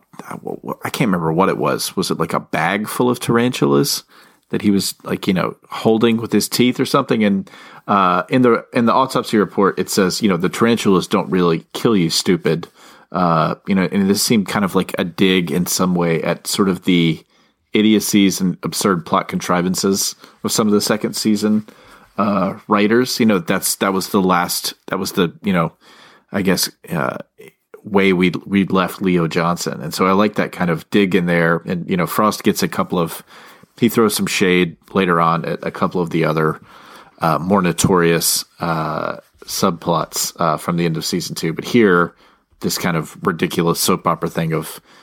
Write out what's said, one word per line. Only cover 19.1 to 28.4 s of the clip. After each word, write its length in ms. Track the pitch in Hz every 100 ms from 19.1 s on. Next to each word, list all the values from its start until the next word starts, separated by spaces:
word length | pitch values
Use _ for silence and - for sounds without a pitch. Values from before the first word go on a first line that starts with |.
| 95 -
contrivances 880 | 92 - 90 90 90 98 98 - - - _
of 80 | 107
some 160 | - 107
of 60 |
the 80 | 104
second 320 | - 110 113
season, 540 | - 107 104 107 107 107 - - - - -
uh, 400 | 104 101 92 - -
writers. 520 | 107 104 117 127 -
You 60 | 113
know, 140 | 98
that's, 360 | 82 95 - -
that 140 | 104
was 180 | 95 87
the 120 | 107
last, 540 | 92 87 87 - - - -
that 100 | 95
was 160 | 92
the, 240 | - 85 -
you 100 | 101
know, 220 | 90 82 - _ - - - _
I 100 | 101
guess, 280 | 95 90 - - -
uh, 280 | 82 64 - - _ - _ _ -
way 300 | 107 98 98
we, 160 | 90 90 80